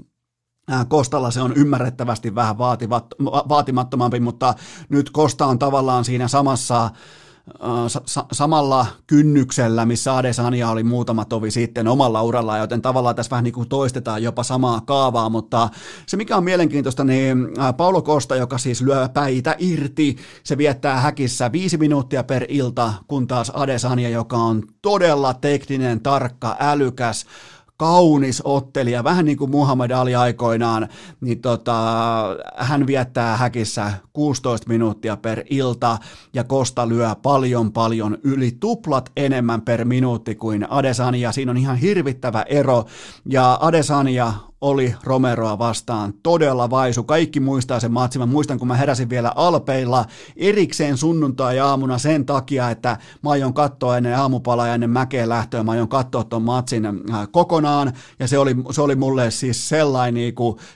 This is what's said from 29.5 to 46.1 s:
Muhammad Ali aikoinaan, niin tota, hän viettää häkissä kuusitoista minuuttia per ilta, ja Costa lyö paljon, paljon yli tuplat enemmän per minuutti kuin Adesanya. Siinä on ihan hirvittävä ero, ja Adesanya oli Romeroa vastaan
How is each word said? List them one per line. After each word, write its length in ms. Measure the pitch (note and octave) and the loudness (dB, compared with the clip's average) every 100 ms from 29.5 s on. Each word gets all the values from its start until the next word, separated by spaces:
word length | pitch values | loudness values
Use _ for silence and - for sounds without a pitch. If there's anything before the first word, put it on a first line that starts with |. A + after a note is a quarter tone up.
Muhammad 400 | C#3+ C#3+ B2+ A#2+ | 2 2 2 0
Ali 240 | B2+ B2+ | 0 2
aikoinaan, 760 | B2 B2 A2+ A#2+ A2+ A#2 A2+ A2 - - - | 2 2 0 0 0 0 0 -4 -10 -20 -8
niin 200 | B2+ A#2 | -4 -2
tota, 360 | C3 A#2 A#2+ A2+ A2+ A2+ A#2 A2+ G#2 F2 G1+ - | -2 -2 0 0 0 0 0 0 -2 -6 -10 -6
hän 300 | A#2+ C#3+ C3 | -2 0 2
viettää 500 | C3+ B2 B2+ A#2 A2 | 0 -2 -2 -2 0
häkissä 560 | B2 A#2 G#2+ - G#2 G2+ - | -2 -2 -4 -4 -6 -6 -8
kuusitoista 560 | - D3 B2+ B2+ B2+ - | -2 -2 -2 -2 -4 -2
minuuttia 480 | A2+ A2+ G#2 A2+ G2+ | 0 0 -2 -6 -6
per 280 | A2+ A2 - | -6 -6 -4
ilta, 480 | C3+ B2+ A#2+ B2 A2 - - - | -2 -2 0 0 -2 -6 -20 -8
ja 100 | B2+ | -6
Costa 440 | B2 C3+ B2+ - A#2 | -2 0 0 -2 0
lyö 260 | A#2 A2+ G#2 | 0 0 0
paljon, 500 | C3 C#3 C3 A#2+ A2 | 0 2 2 0 0
paljon 460 | A#2 A2+ A2+ G#2+ G#2 | 0 0 0 -2 -2
yli 320 | C#3 C3+ B2 B2 | -2 0 0 -2
tuplat 500 | G#3+ A3+ E3+ C3+ B2+ - | -2 -2 -2 -2 -2 -2
enemmän 460 | C#3 C3+ A#2+ A#2 | 0 0 0 0
per 220 | A2+ A2+ | 0 0
minuutti 500 | A#2 B2+ B2+ A#2 A2+ | 0 0 0 -2 -6
kuin 380 | G#2+ A2+ G#2 G2+ | -6 -4 -4 -2
Adesanya. 600 | C#3 C3+ A#2+ B2 B2+ A#2+ | 0 0 0 0 0 -2
Siinä 180 | C3+ C3 | -2 -2
on 60 | B2 | 0
ihan 200 | C3+ B2 | 0 0
hirvittävä 640 | E3+ F#3+ C#3 B2+ B2+ A2 | 0 0 0 -4 -4 -4
ero, 420 | - C#3+ C3+ A#2+ A2 - - - - | 0 0 4 2 0 -10 -20 -14 -2
ja 300 | C3 B2+ B2 | 4 4 4
Adesanya 720 | D#3+ E3 C#3 C#3+ C3+ B2+ A#2 G#2 - - | 4 2 2 2 2 0 -2 -4 -10 -4
oli 340 | C#3 C#3 B2 - | 0 2 0 -2
Romeroa 540 | - C3 B2+ A2+ A2 G#2 | -2 0 2 0 -2 -2
vastaan 540 | A#2 A2 - A2 G#2 | -2 -4 -4 -4 -6